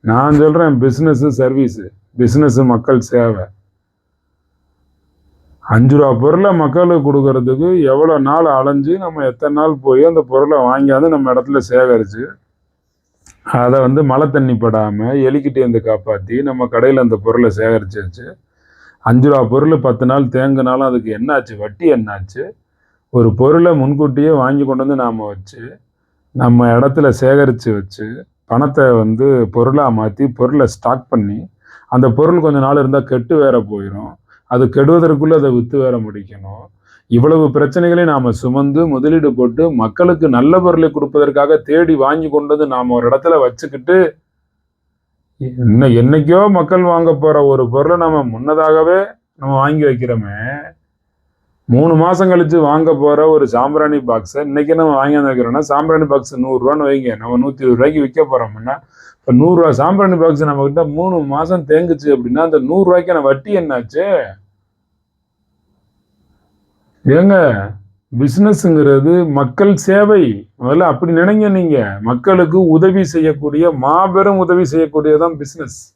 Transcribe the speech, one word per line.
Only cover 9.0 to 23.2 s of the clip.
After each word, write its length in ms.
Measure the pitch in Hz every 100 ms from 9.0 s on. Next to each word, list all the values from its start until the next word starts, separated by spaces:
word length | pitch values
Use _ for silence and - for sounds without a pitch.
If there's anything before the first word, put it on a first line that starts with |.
நம்ம 220 | 180 156 135
எத்தனை 220 | 120 151 147
நாள் 160 | 156 143
போய் 260 | 135 131 160
அந்த 100 | 165 127
பொருளை 260 | 131 147 147 123
வாங்கியாந்து 440 | 135 139 135 160
நம்ம 180 | 151 131
இடத்துல 260 | 127 127 139 104
சேகரிச்சு, 520 | 123 127 117 101 110 135 - _ _ _ _ _ _ _ _ _ _ - 127
அதை 180 | 123 135 127
வந்து 140 | 139 143
மழை 160 | 131 151
தண்ணி 220 | 139 131 117
படாம 480 | 113 110 107 104 117 139 131
எலிக்கிட்டேந்து 520 | 143 139 131 123 117 110
காப்பாத்தி 460 | 107 98 104 95 120 139
நம்ம 200 | 127 123
கடையில 300 | 117 131 135 123
அந்த 100 | 107
பொருளை 260 | 104 117 117 98
சேகரிச்சு 380 | 110 113 98 104
வச்சு, 240 | 98 87 131 185 _ _ _ _ _ _
அஞ்சு 240 | - 123 139
ரூபா 160 | 139 117
பொருள் 300 | 131 151 156 131
பத்து 180 | 113 127
நாள் 220 | 135 127 127
தேங்குனாலும் 540 | 135 135 127 127 135
அதுக்கு 200 | 123 110 107
என்னாச்சு? 360 | 131 139 123 104
வட்டி 260 | 107 101 165 127
என்னாச்சு? 480 | 107 101 95 123 175 - _ _ _ _ _
ஒரு 160 | 123